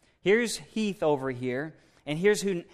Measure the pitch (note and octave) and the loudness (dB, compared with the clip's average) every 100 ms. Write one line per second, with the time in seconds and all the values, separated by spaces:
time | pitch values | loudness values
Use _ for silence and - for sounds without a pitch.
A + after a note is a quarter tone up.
0 | _ _ F3 A3 A#3 - - A3 G#3+ F3+ | _ _ 2 2 2 -4 -8 -4 -4 0
1 | D#3+ C#3+ C3+ A#2+ B2+ B2 D#3+ - _ _ | 0 0 -2 -6 -4 -4 -6 -12 _ _
2 | - D3+ G3+ G#3 G3 F3 - | -8 0 2 2 0 -4 -6